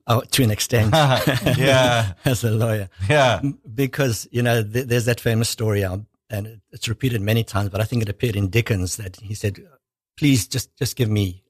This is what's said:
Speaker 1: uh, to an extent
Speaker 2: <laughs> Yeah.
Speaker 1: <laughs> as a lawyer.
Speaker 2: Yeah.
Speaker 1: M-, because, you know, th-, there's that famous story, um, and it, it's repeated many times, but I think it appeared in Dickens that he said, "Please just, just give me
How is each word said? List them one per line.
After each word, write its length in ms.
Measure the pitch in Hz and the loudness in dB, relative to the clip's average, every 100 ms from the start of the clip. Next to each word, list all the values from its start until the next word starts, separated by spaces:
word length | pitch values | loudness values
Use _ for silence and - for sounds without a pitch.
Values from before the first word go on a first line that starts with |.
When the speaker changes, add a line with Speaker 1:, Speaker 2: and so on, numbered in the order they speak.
| - | -2
Speaker 1:
uh, 140 | 117 - | -2 0
to 100 | - | 2
an 80 | 117 | 2
extent 420 | 104 - 120 107 | 0 0 2 4
Speaker 2:
<laughs> 640 | 160 143 123 - 123 - 123 | 4 4 2 0 0 0 2
Yeah. 560 | 131 131 127 117 107 90 | 4 4 4 2 -2 -2
Speaker 1:
<laughs> 60 | |
as 200 | 147 117 | -2 0
a 60 | 117 | 0
lawyer. 380 | 107 113 110 95 - 98 | 0 0 -2 -4 -6 2
Speaker 2:
Yeah. 320 | 147 131 101 | 4 4 2
Speaker 1:
M-, 160 | 143 135 - | -2 -6 -12
because, 540 | 107 135 - 139 110 - | -4 -4 0 -2 -2 -4
you 120 | 120 | -2
know, 200 | 120 117 | 2 2
th-, 240 | 104 117 131 | 0 -4 0
there's 200 | 123 117 | 0 0
that 120 | 120 | 0
famous 300 | 120 110 117 | 0 0 -2
story, 340 | - 110 101 | -2 -2 0
um, 240 | 95 95 107 _ _ | -2 -4 -10 _ _
and 160 | 104 110 | -10 -8
it, 140 | 113 _ | -16 _
it's 180 | - - | -10 -8
repeated 320 | 110 131 117 | -4 -2 -2
many 240 | 101 117 | 0 0
times, 240 | 110 101 101 | 0 -4 -2
but 120 | 98 | -2
I 40 | |
think 180 | 107 123 | -2 -2
it 60 | 104 | -4
appeared 280 | - 123 101 | -4 -2 0
in 120 | 98 | 0
Dickens 480 | 110 110 101 90 - | 0 0 -2 -2 -6
that 200 | 98 - | -10 -14
he 180 | 101 | -12
said, 280 | 107 104 92 - _ _ _ _ - | -6 -4 -6 -16 _ _ _ _ -2
"Please 300 | 147 131 - | 2 2 0
just, 280 | 123 - _ | -6 -8 _
just 180 | 120 - | -8 -2
give 140 | 113 | 0
me 340 | 107 98 90 | 2 0 -4